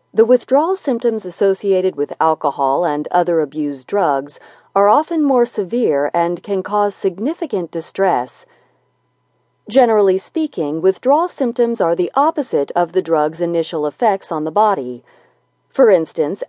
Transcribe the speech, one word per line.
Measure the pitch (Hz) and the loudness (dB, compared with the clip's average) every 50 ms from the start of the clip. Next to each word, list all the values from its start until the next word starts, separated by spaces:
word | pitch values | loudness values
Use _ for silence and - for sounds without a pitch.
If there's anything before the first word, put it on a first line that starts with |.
| _ _ | _ _
the | - 196 226 | 2 2 4
withdrawal | 214 254 - - - 254 285 320 359 381 | 4 4 2 2 2 2 2 2 2 -2
symptoms | 370 - 285 240 233 233 240 220 214 - | -2 -2 -4 -4 0 -2 -2 -2 -4 -8
associated | 185 170 - 196 196 190 - - 202 190 185 185 190 - | -10 -4 0 0 0 0 0 0 0 0 2 0 0 -2
with | 143 147 - - - | -2 -4 -6 -2 0
alcohol | 156 160 156 156 - 143 139 147 139 135 135 156 180 | 0 0 2 0 -2 -4 -2 0 0 0 0 0 0
and | 160 147 147 147 - | -2 -2 -4 -4 -2
other | - 175 170 175 170 160 | 0 0 0 2 0 0
abused | 151 135 143 156 147 147 143 131 131 | -2 -2 -4 -6 -6 -6 -6 -10 -10
drugs | - 202 202 185 151 139 135 139 147 - - - - - _ _ _ _ | -4 -2 0 0 2 0 -2 -4 -8 -16 -20 -20 -20 -20 _ _ _ _
are | 196 202 | 2 4
often | 208 220 285 311 - 339 320 | 4 4 4 2 0 -2 0
more | 294 277 262 247 240 | 0 2 2 2 2
severe | 240 - - 190 170 214 247 240 175 147 139 147 - - | 0 -2 -6 -6 -4 -2 0 0 0 0 0 0 0 0
and | 170 170 170 175 - | 0 0 0 -2 -6
can | - 202 202 190 185 | -6 -4 -4 -4 -4
cause | - 208 208 208 202 196 | -2 -2 0 0 0 -2
significant | - - 196 170 190 214 285 330 - 349 269 - 190 175 - | -2 -4 -4 -4 -2 -6 -6 -4 -6 -6 -4 -4 -6 -6 -6
distress. | - 165 160 - - - 196 185 151 123 123 127 - - - _ _ _ _ _ _ _ _ _ _ _ _ _ _ _ _ _ _ _ _ _ _ _ _ 202 | -8 -10 -10 -8 -4 0 0 2 2 0 -2 -6 -10 -20 -20 _ _ _ _ _ _ _ _ _ _ _ _ _ _ _ _ _ _ _ _ _ _ _ _ 0
Generally | 202 269 247 226 220 214 202 190 185 | 2 4 4 4 4 4 4 4 2
speaking, | 190 - - - 320 311 294 - 185 156 143 151 160 | 0 -4 -6 -4 -4 -4 -4 -4 -6 -4 -4 -4 0
withdrawal | 156 190 190 - - 254 285 311 349 | 0 0 0 2 0 0 2 2 0
symptoms | 349 - - 277 240 233 - 240 233 233 - | -4 -4 -4 -4 -4 0 0 -2 -2 0 -2
are | 185 165 170 | 0 0 0
the | 165 175 - - | 0 -2 -2 0
opposite | 262 285 320 320 311 262 - - 147 143 - - | 0 0 2 0 -2 -4 -2 -2 -2 -2 -2 -2
of | 175 175 165 170 | -2 -2 0 -2
the | 185 | -4
drug's | 160 165 165 151 151 156 160 160 | 0 0 0 0 0 0 -2 -4
initial | 175 170 170 165 160 - - 156 147 | -4 -2 -2 -2 -2 -2 -4 -4 -4
effects | 147 - - 247 220 190 196 - - | -4 -4 0 0 0 0 0 -4 -6
on | 170 156 151 | -6 -4 -4
the | 156 | -2
body. | 156 202 220 214 196 156 127 123 123 120 _ _ _ _ _ _ _ _ _ _ _ _ _ | 0 2 2 2 2 -2 -4 -8 -10 -12 _ _ _ _ _ _ _ _ _ _ _ _ _
For | _ _ - 269 220 | _ _ 4 6 6
instance, | 196 165 160 - - 170 151 147 196 - - | 6 4 2 -2 -2 -2 -2 -2 -2 -6 -2